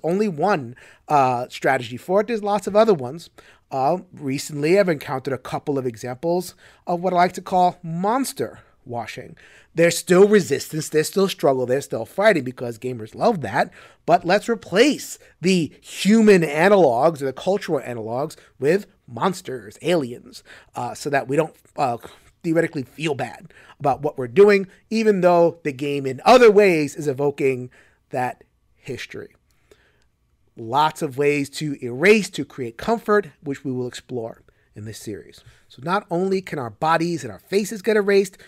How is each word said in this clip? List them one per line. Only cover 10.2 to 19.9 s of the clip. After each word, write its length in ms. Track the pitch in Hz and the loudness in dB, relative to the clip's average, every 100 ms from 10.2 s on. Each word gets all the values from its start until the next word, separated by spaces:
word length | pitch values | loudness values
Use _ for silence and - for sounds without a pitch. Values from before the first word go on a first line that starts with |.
| 202 | 8
resistance, 600 | 208 139 143 - 156 - | 6 4 -2 -4 -8 -2
there's 200 | 151 151 | 0 0
still 200 | - 190 | 0 -2
struggle, 380 | - 156 135 123 | 0 0 2 0
there's 180 | 131 | -2
still 200 | 139 120 | -2 -8
fighting 400 | 113 - 214 180 | -6 0 2 2
because 340 | 127 127 120 113 | 0 -8 -10 -8
gamers 360 | 127 123 110 | -10 -10 -12
love 260 | 107 185 208 | -2 0 0
that. 320 | 110 123 - - - _ - | -2 -4 -4 -6 -20 _ 0
But 180 | 175 | 2
let's 240 | - 196 - | 2 0 0
replace 720 | 233 - 180 285 185 - - _ _ | -6 -2 2 2 2 -6 -18 _ _
the 320 | 170 185 151 - | 0 2 0 -8
human 600 | - - 185 226 214 190 | -16 -2 4 6 6 6
analogs 800 | 156 147 180 208 156 117 151 151 | 4 2 4 6 4 4 2 0
or 60 | 139 | -4
the 60 | |
cultural 480 | - - 196 - 151 | -4 -2 -2 -2 -4
analogs 560 | - 120 110 120 156 - _ - | -4 -10 -8 -6 -6 -10 _ -4
with 260 | 131 190 208 _ - | 0 0 -2 _ -18
monsters, 680 | 117 170 185 - 127 104 - | -4 -4 -4 -10 -14 -14 -10
aliens, 600 | 139 | -2